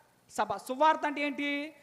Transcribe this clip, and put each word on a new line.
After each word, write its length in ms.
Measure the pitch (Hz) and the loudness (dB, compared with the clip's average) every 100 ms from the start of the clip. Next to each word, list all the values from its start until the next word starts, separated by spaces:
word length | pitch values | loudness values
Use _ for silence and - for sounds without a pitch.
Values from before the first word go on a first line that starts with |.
| _ _ _ | _ _ _
సభ. 200 | - 208 196 - | -4 -2 -2 -6
సువార్త 380 | 262 311 311 294 | 4 4 4 -2
అంటే 140 | 285 | -2
ఏంటి? 260 | 285 269 285 285 311 - | -4 -2 -4 -4 -6 -12